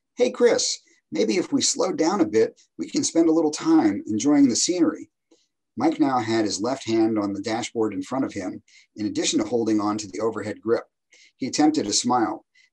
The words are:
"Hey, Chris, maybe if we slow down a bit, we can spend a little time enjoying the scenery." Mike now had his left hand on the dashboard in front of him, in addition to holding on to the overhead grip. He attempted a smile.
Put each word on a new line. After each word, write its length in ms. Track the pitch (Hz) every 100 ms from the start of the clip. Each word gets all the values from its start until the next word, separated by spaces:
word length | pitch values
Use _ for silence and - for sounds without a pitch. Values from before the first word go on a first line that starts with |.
| _ -
"Hey, 160 | 247
Chris, 480 | - 240 - - - _ _ _
maybe 260 | - - 190
if 140 | -
we 100 | 135
slow 300 | - - 147
down 300 | 147 160 202
a 40 | 107
bit, 340 | 110 117 - _ -
we 120 | -
can 140 | 147
spend 240 | 139 165 165
a 60 |
little 180 | 160 151
time 520 | 151 160 160 107 98 -
enjoying 400 | 107 143 147 135
the 80 | 110
scenery." 540 | - 180 160 - - _ _ _ _ _ _ 135
Mike 220 | 151 156
now 200 | 139 131
had 260 | 110 113 107
his 160 | 95
left 260 | 117 135 113
hand 320 | 113 110 107
on 140 | 101
the 80 | 98
dashboard 520 | 113 107 107 117 110
in 80 | 95
front 220 | 92 131 -
of 80 |
him, 280 | 104 90 - - - _ -
in 100 | 104
addition 340 | 151 - 160
to 60 | 107
holding 340 | 120 110 107
on 180 | 104 107
to 100 | 101
the 120 | 92
overhead 420 | 113 104 104 -
grip. 240 | 110 120 - _ _ _ _ _
He 100 | 127
attempted 400 | - 151 151 104
a 60 |
smile. 520 | - 123 123 110 - - _ _